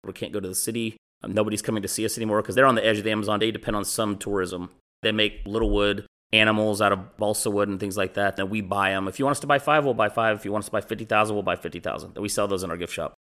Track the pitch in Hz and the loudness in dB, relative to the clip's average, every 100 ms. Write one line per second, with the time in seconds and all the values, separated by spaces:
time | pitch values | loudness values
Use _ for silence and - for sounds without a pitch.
0 | 98 92 92 104 95 95 - 117 113 - | -14 -10 -8 -6 -6 -4 -4 -4 -6 -8
1 | _ _ 101 101 107 107 - 110 98 - | _ _ -4 0 0 0 -2 -4 -4 -2
2 | 110 - 110 107 104 98 135 117 107 107 | -2 -2 0 0 2 4 6 6 4 2
3 | 104 107 104 104 110 107 - 104 95 - | 0 0 0 2 0 -2 -4 -2 -2 -2
4 | 110 101 - 101 90 90 90 - _ _ | -2 -2 -2 -2 -2 -4 -10 -14 _ _
5 | 110 107 107 - 101 110 110 104 101 101 | -2 2 0 -2 -4 0 2 2 2 0
6 | - _ _ 110 110 107 107 101 101 98 | -6 _ _ 4 6 4 2 4 4 2
7 | 92 - 104 104 113 101 104 95 104 95 | -2 -4 -2 0 0 0 0 0 -4 -2
8 | 95 - 101 92 95 110 95 101 98 95 | -2 0 0 0 -4 -4 -2 0 2 2
9 | 95 95 135 139 139 139 - 147 139 113 | -2 -2 -2 0 0 0 4 2 2 2
10 | 107 - 113 104 101 104 101 104 - 113 | 0 2 0 0 -2 -4 -2 -4 -4 -8
11 | 110 107 107 104 95 90 - 85 - - | 0 2 4 2 -2 -2 -4 -8 -6 -8
12 | - - 101 - 104 95 90 85 85 - | -10 -8 -4 0 0 0 -2 -6 -6 -6
13 | 78 - | -8 -8